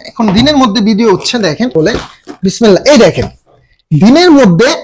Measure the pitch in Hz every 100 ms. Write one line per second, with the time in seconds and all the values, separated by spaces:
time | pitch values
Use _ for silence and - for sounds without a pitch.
0 | - - 220 185 277 294 254 214 208 208
1 | 226 185 - 247 170 143 247 160 156 -
2 | - - - - 190 - 226 180 254 285
3 | 190 - - - _ _ _ _ _ 151
4 | 196 302 359 285 233 170 254 320